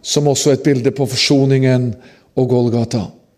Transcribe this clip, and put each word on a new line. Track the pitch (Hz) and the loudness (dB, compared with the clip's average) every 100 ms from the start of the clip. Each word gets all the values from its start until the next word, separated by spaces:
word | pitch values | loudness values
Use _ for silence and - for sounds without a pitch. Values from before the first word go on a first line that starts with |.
| - | -2
som | 147 147 | 0 0
også | 135 151 | 0 0
et | 131 | 0
bilde | 160 139 123 | 0 0 -2
på | - 127 | -2 -4
forsoningen | 123 - 143 139 135 131 127 123 104 - - _ - | -2 0 2 2 2 2 2 -2 -6 -16 -20 _ -4
og | 127 | 0
Golgata. | 123 120 117 113 120 82 - _ | 2 0 0 -2 -4 -6 -14 _